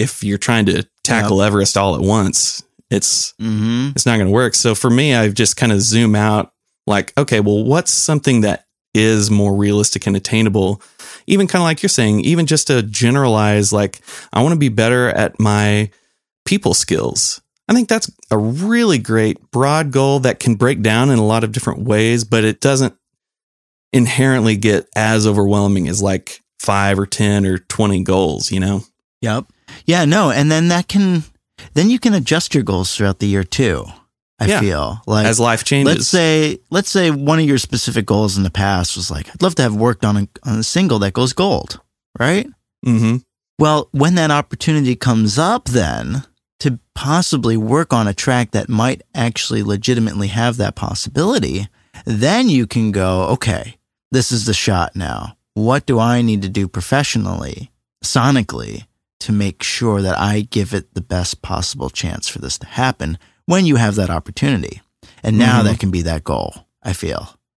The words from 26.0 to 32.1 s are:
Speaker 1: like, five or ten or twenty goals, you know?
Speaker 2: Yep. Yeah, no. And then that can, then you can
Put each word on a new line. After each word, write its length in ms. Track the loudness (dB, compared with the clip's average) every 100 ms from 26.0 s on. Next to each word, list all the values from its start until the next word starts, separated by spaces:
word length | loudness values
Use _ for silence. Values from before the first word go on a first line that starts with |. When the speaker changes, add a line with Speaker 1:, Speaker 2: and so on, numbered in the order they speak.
Speaker 1:
like, 380 | -2 -2 -6 -20 _ -8
five 400 | -2 0 2 0
or 80 | -2
ten 380 | -2 0 2 0
or 120 | -2
twenty 440 | -4 -2 0 0
goals, 480 | 0 2 0 -2 -4
you 80 | -2
know? 240 | -2 -2 -6 _ _ _
Speaker 2:
Yep. 260 | -6 -4 -6 _ -20 -8 0
Yeah, 180 | 2
no. 260 | 4 2 2
And 200 | 2 2
then 180 | 2 2
that 200 | 0 0
can, 360 | 0 2 0 -4 _ _ -20 -6
then 160 | 0 2
you 80 | 2
can 160 | 2